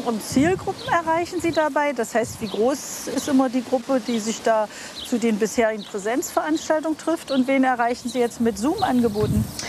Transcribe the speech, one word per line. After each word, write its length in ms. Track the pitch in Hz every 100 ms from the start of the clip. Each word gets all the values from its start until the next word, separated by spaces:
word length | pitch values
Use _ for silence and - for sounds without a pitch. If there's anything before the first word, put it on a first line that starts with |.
und 180 | 240 220
Zielgruppen 640 | - 254 320 381 - 381 494
erreichen 480 | 339 330 330 339 359
Sie 120 | 330
dabei? 420 | 320 302 285 294
Das 200 | 247 220
heißt, 280 | 226 220 -
wie 60 | 214
groß 600 | 196 233 285 - - - 262
ist 120 | -
immer 200 | 269 262
die 160 | 254
Gruppe, 340 | 226 254 240 262 214
die 140 | 233
sich 220 | 208 214
da 260 | 233 220 208 - - - -
zu 100 | 240
den 200 | 226 208
bisherigen 460 | 220 - 220 220
Präsenzveranstaltungen 1120 | 185 208 202 254 - 330 311 311 - 311 320 302
trifft? 320 | - 330 -
Und 160 | 269 254
wen 160 | 269
erreichen 460 | 262 240 240 240 247
Sie 80 | 254
jetzt 200 | 240 -
mit 200 | 226 196
Zoom-Angeboten? 840 | 247 403 370 247 233 208 214 214 - -